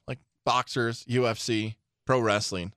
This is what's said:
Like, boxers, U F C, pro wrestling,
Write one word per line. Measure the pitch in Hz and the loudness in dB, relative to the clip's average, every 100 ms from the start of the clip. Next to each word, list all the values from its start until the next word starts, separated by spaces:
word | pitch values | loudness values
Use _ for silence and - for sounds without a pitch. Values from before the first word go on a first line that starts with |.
| - | -12
Like, | 127 _ _ | -12 _ _
boxers, | 127 123 - 135 117 117 - | 0 0 0 -2 -2 -4 -2
U | 123 120 | 2 2
F | 110 | 0
C, | - 110 110 - _ _ | -2 -2 -2 -8 _ _
pro | - 131 | 0 2
wrestling, | 110 104 - 92 87 | 4 2 0 -4 -6